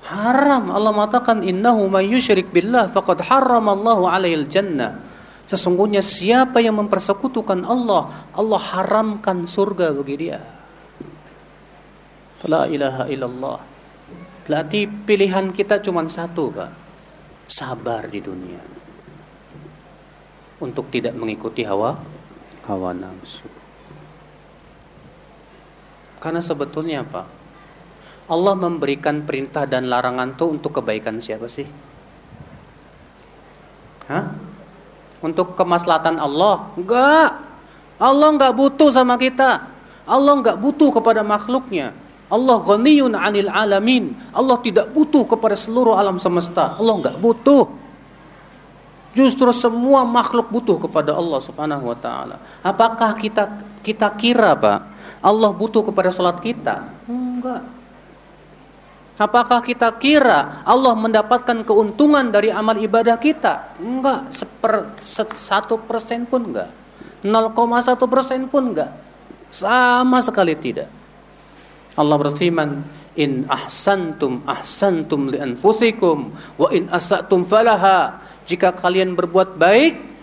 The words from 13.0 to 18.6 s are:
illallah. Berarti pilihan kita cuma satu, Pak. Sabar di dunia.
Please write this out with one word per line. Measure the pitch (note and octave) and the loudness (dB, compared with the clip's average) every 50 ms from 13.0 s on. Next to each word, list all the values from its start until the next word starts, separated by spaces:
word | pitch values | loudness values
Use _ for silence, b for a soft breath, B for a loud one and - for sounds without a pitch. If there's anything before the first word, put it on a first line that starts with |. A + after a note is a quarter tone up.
| B2+ - | -6 -6
illallah. | C#3+ C3+ C3 B2 B2 B2+ C3 C3+ A#2+ A#2 - - - - - - - - - - - - - - - - - | -6 -6 -6 -8 -8 -8 -10 -10 -10 -10 -14 -20 -20 -20 -20 -20 -20 -20 -20 -20 -20 -20 -20 -20 -20 -20 -6
Berarti | - D3+ D3+ D#3+ D3+ - G#3 G#3 G3+ | -4 -4 -4 -2 -2 -2 -4 -4 -4
pilihan | - - - - G#3+ G3 G3 G3 F#3 F#3+ F#3+ F#3+ F3+ | -6 -12 -2 0 2 2 2 2 0 -2 -2 -4 -4
kita | - G3 G3 G#3+ G3 G3+ | -4 -2 0 0 -2 0
cuma | G3 F3+ E3+ D#3+ D#3+ | -2 -4 -4 -4 -4
satu, | D#3+ - E3+ E3+ E3+ E3+ D#3 A#2+ | -6 -8 -10 -8 -6 -6 -6 -6
Pak. | - - F2+ D2 - - - - - - - - - - - - - - - | -6 -8 -12 -12 -14 -20 -20 -20 -20 -20 -20 -20 -20 -20 -20 -20 -20 -20 -18
Sabar | - - - - B2 B2+ A2+ G#2+ A#2+ A#2 A2 G#2 - | -12 -12 -10 -10 -10 -12 -10 -8 -8 -8 -8 -8 -10
di | G#2 G2+ | -12 -12
dunia. | F#2+ G2+ F#2+ F#2 F2+ F2+ F2 F2 | -12 -12 -12 -12 -12 -14 -16 -18